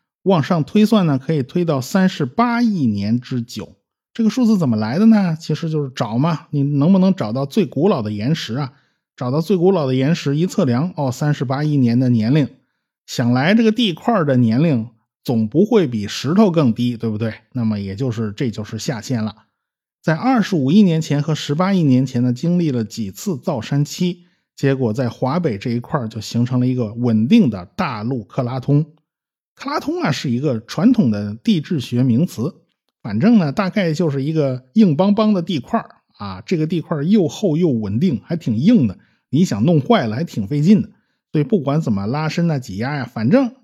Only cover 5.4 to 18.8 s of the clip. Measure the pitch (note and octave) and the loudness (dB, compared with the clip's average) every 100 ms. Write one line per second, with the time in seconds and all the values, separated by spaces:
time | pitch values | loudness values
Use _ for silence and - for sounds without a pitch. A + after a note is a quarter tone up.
5.4 | - D3+ E3 D#3 C#3 B2+ A#2+ A#2 D#3+ D#3+ | -4 -4 -2 -4 -4 -6 -4 0 0 -2
6.4 | - D3 C#3+ D3 D3+ G3 F#3 F#3+ G#2+ B2 | -4 -2 0 2 4 4 4 2 -2 -4
7.4 | C3+ - D#3 C3 F#3 E3 G#2+ G#2 A2+ D#3+ | -2 -2 -2 0 0 0 -2 -4 -2 -2
8.4 | - A#2 C3 _ _ _ _ - B2 C#3+ | -4 -6 -8 _ _ _ _ -8 -4 -2
9.4 | D#3+ F#3+ F3+ F#3+ C#3 C3 D3 E3+ C#3+ D3 | 0 2 2 2 0 0 0 0 0 -2
10.4 | F#3 - D3+ - F3 - C#3 - D3 D3 | -2 0 0 0 -2 -4 -4 -2 -2 -2
11.4 | C3 C3+ D3+ D3 B2 A#2 B2+ A#2+ G#2+ D3+ | -2 -4 -2 2 2 2 2 2 2 2
12.4 | C3 - _ _ _ _ - - A#2+ B2+ | 0 -6 _ _ _ _ -12 -4 0 0
13.4 | D3+ A3+ A3 A3 A3+ D#3 - A3 D3 B2+ | 2 4 2 2 -2 -2 -2 0 2 2
14.4 | A#2 A2+ E3+ B2+ A2 _ _ _ - A#2 | 4 2 2 0 -4 _ _ _ -4 -2
15.4 | A2 D3+ G#3 A#3 D#3 A#2 G2+ - B2+ F#3+ | 0 2 4 4 2 -2 -6 -6 -2 4
16.4 | G#3+ E3 C3+ A2 B2 A#2 A#2 G#2 A2+ G#2+ | 4 4 2 2 -2 -2 -6 -4 -6 -8
17.4 | _ B2+ A2 G#2+ G2 G2 C3+ A2 A2 G2+ | _ -4 -2 -2 -6 -6 -6 -4 -6 -4
18.4 | C3 G#2+ G2+ A2 | -6 -6 -10 -8